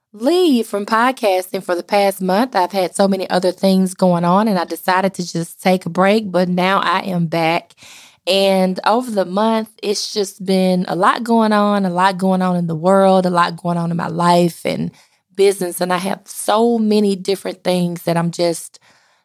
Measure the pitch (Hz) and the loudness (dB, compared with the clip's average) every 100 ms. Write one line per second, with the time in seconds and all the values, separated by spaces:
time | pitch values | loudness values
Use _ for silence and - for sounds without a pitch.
0 | _ 208 247 359 349 240 220 202 202 220 | _ -4 0 2 4 2 0 -6 -2 0
1 | 247 262 208 185 185 190 185 175 - 208 | 0 0 0 0 -2 -8 -4 -4 0 2
2 | 196 190 185 190 262 196 175 196 175 - | 2 0 0 0 0 0 0 -2 -2 0
3 | 196 190 - 185 185 175 196 190 185 185 | 0 0 -2 0 0 0 2 2 0 0
4 | 185 170 175 190 220 185 165 165 - 185 | 2 2 2 2 2 0 -4 -6 -2 0
5 | 190 190 175 170 170 - 190 180 175 170 | 0 -4 -6 -6 -8 -2 0 2 0 0
6 | 196 220 208 175 180 175 185 196 175 185 | 2 2 0 -2 0 0 0 0 0 -2
7 | 196 175 165 165 160 170 - _ - - | -2 -4 -2 0 0 -2 -6 _ -20 -20
8 | - _ - 196 196 190 185 180 - 233 | -20 _ -2 2 2 2 0 0 0 0
9 | 254 208 180 190 220 220 220 _ 202 208 | 0 -4 -2 -2 0 0 -4 _ -6 -6
10 | - 214 190 - 190 190 185 180 - 165 | -6 -6 -6 -6 -2 0 2 0 -2 0
11 | 208 - 233 233 220 208 208 202 190 175 | 0 0 0 2 2 2 2 0 -2 0
12 | 190 185 190 185 185 180 175 156 180 196 | 0 2 0 0 0 -2 -2 -2 2 4
13 | 190 190 180 175 175 170 175 175 170 170 | 6 4 2 0 0 -2 -4 -4 -4 -4
14 | - 165 175 175 175 - - - 165 - | -4 0 2 4 2 0 -6 -4 -6 -10
15 | _ _ _ - 196 190 175 175 180 180 | _ _ _ 0 2 2 -6 -4 -2 -2
16 | 196 - - - - 214 233 233 214 208 | -4 -8 -10 -8 -2 0 2 0 0 2
17 | 208 190 185 190 185 180 - 180 175 170 | 0 -2 -4 -4 -6 -8 -4 -2 -2 -4
18 | - 170 170 - 170 165 - - _ _ | -4 -2 -2 -2 -2 -2 -10 -20 _ _
19 | _ _ | _ _